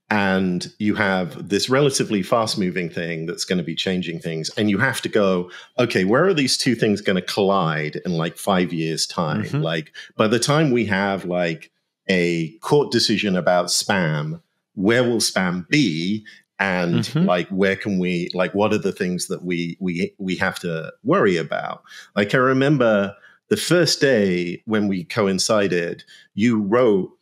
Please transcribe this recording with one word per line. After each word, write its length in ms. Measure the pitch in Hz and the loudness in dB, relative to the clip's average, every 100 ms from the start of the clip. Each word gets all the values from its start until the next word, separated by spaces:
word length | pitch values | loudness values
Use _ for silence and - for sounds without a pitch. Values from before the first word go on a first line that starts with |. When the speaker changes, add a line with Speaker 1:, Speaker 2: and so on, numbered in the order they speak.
| - | -4
Speaker 1:
And 600 | 107 98 95 95 90 - - | 0 2 2 0 -2 -6 -4
you 160 | 104 | -2
have 560 | 92 101 95 85 - 87 | 0 2 0 -2 -6 -4
this 180 | 98 - | -2 2
relatively 540 | 131 147 135 113 107 | 2 2 2 0 -2
fast 360 | 90 120 110 - | 0 0 0 -2
moving 300 | 92 90 85 | -2 -2 -6
thing 380 | 90 85 82 82 | -6 -6 -6 -6
that's 180 | 82 | -6
gonna 180 | - 92 | -2 -2
be 120 | 80 | -2
changing 460 | 82 - 92 85 82 | -4 -2 -2 -4 -6
things. 280 | 85 80 78 - | -6 -6 -6 -2
And 140 | 104 | 0
you 80 | 98 | 2
have 240 | 131 110 | 0 -2
to 60 | - | -2
go, 400 | 110 98 92 90 - - - | 0 2 0 -2 -12 -10 -2
"Okay, 280 | 120 107 95 | 0 2 2
where 200 | 123 185 | 4 4
are 60 | |
these 240 | 160 131 - | 2 0 0
two 180 | - | 0
things 280 | 117 113 98 | 2 2 0
gonna 180 | - 92 | 0 -2
collide 800 | - - 98 98 80 78 76 - 92 | -2 0 2 2 2 -2 -4 -6 -4
in, 60 | |
like, 260 | 82 82 - | -2 -4 -4
five 340 | - 92 87 | 0 2 2
years' 340 | 85 80 76 - | -2 -4 -4 -4
time?" 360 | - 87 87 | -2 -2 -2
Speaker 2:
Mm-hmm. 180 | - 139 | -4 -4
Speaker 1:
Like, 320 | 156 85 - - - - | -2 -4 -6 -14 -10 -2
by 100 | 110 | 0
the 120 | 117 | 2
time 320 | - 147 156 | 2 2 2
we 160 | 123 101 | 2 0
have, 400 | 95 101 95 90 | 0 0 -2 -2
like, 440 | 90 87 82 - _ _ _ - | -2 -2 -4 -10 _ _ _ -2
a 440 | 92 87 170 160 - | 2 2 0 -2 -6
court 300 | - 147 120 | 0 2 2
decision 460 | 120 - 101 104 92 | 0 0 0 0 0
about 300 | 85 90 90 | 2 2 2
spam, 760 | - - 101 82 78 78 82 _ _ _ - | -2 0 0 0 -2 -4 -8 _ _ _ -2
where 280 | 95 120 | 2 2
will 140 | 120 113 | 2 0
spam 500 | - 101 92 90 87 | 0 0 -2 -2 0
be? 560 | 147 117 78 90 110 107 - _ - | 2 2 0 -2 -4 -8 -20 _ -4
And 420 | 98 90 87 85 | -2 0 0 0
Speaker 2:
Mm-hmm. 260 | 110 151 - | 0 0 2
Speaker 1:
like, 220 | 90 - | 2 0
where 260 | 95 98 95 | 0 2 0
can 220 | 113 95 | -2 -2
we, 320 | 90 87 87 | 0 -2 -2
like, 220 | 90 90 | -2 0
what 180 | 101 107 | 2 2
are 60 | 104 | 2
the 140 | 95 | -2
things 340 | - 92 90 - | -2 -4 -4 -6
that 180 | 85 | -8
we, 320 | 87 87 85 80 | -4 -4 -4 -4
we, 360 | 92 85 98 - | -4 -2 -4 -4
we 200 | 92 85 | -6 -2
have 220 | 95 - | -2 -4
to 300 | 87 80 80 - | -6 -8 -8 -8
worry 320 | 113 185 113 85 | -2 2 2 2
about? 460 | 78 50 - - - - - 98 | -2 -6 -6 -12 -16 -20 -10 -4
Like, 180 | 104 | 0
I 40 | 139 | 2
remember 760 | 127 131 139 147 117 104 98 - - _ - | 2 4 2 4 4 4 0 -4 -20 _ -4
the 100 | 104 | -2
first 420 | - 170 156 - | 2 2 2 2
day 600 | 139 117 98 90 87 90 | 2 4 2 0 -2 -6
when 240 | - 107 104 | -2 0 0
we 160 | 95 | -2
coincided, 960 | 82 - 98 95 - 107 101 87 85 - - - _ | -4 -2 0 0 0 2 2 0 -4 -8 -14 -20 _
you 300 | - 120 113 | 0 2 2
wrote 480 | 101 117 127 98 92 _ | 2 4 4 4 0 _